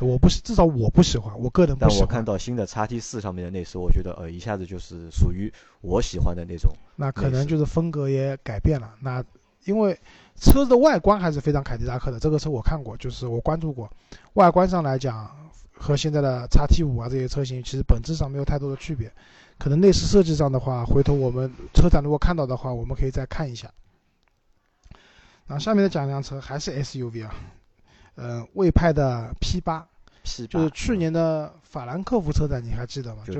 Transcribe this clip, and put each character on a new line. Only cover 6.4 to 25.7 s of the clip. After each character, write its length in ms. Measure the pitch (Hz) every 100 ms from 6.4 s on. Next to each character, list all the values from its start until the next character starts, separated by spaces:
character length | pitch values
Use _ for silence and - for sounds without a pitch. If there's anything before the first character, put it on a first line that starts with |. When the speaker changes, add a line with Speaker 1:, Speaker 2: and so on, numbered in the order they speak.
Speaker 2:
那 120 | 87 85
种 160 | - - -
Speaker 1:
那 160 | - 139
可 180 | - 139
能 160 | 127
就 140 | 143 156
是 80 | 147
风 240 | 165 170
格 180 | 151 135
也 280 | 135 139 135
改 240 | - 101
变 180 | 151 143
了。 60 | 107 -
Speaker 2:
内 100 | 135
饰。 60 | 127
Speaker 1:
那 80 | 117 _ _ _
因 160 | - 214
为 180 | 202 - - - _ -
车 260 | - 277
子 80 | 262
的 60 | 247
外 200 | 302 202
观 220 | 196 208
还 140 | 175
是 80 | 143
非 120 | 151
常 80 | 139
凯 160 | 135 113
迪 80 | 120
拉 120 | 127
克 140 | 143
的， 80 | 113
这 100 | 156
个 80 | 151
车 100 | 156
我 140 | 127
看 180 | - 160
过， 160 | 139 -
就 140 | 131
是 160 | 117 123
我 140 | 117
关 200 | 151 160
注 120 | 160
过。 180 | 127 107 - _ - _
外 140 | 202 175
观 200 | 180 185
上 120 | 180
来 160 | 147 131
讲， 320 | 131 110 104 143 160 - -
和 240 | - - 143
现 160 | 156
在 80 | 147
的 260 | 139 127 120
X 300 | - 143 -
T 80 |
五 120 | 151 117
啊 100 | 120
这 80 | 135
些 100 | 127
车 180 | 143
型 160 | 131 127
其 120 | 120 135
实 60 |
本 180 | - 131
质 140 | 117
上 160 | 160 139
没 80 | 139
有 60 |
太 120 | 139 147
多 140 | 139
的 60 | 135
区 180 | -
别。 180 | 135 110 - _ _ _ -
可 100 | 139
能 120 | 151
内 120 | 196
饰 140 | 180 -
设 160 | 202
计 140 | 165 151
上 160 | 139
的 80 | 131
话， 240 | 131 123
回 180 | 117 139
头 100 | 143
我 200 | 143 131
们 180 | 123 131 - -
车 140 | - 170
展 120 | 160
如 100 | 147
果 60 | 147
看 200 | - 170
到 100 | 131
的 100 | 123
话， 160 | 131
我 120 | 120
们 120 | 113 131
可 80 |
以 60 | 135
再 160 | 139 127
看 240 | - 147
一 60 | 113
下。 120 | - - _ _ _ _ _ _ _ _ _ _ _ - _ _ _ _ -
那 100 | 143
下 160 | 220